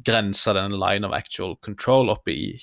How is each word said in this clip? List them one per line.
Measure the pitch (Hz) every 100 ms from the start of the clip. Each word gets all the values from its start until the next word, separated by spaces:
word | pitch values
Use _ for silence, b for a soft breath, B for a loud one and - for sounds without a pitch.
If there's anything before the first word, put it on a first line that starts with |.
| 120
grensa, | 113 104 98 -
denne | 98 98 101
line | 95 101
of | 101
actual | - - - 95 85
control | - 101 - 131 120
oppe | 104 -
i | 78 98 -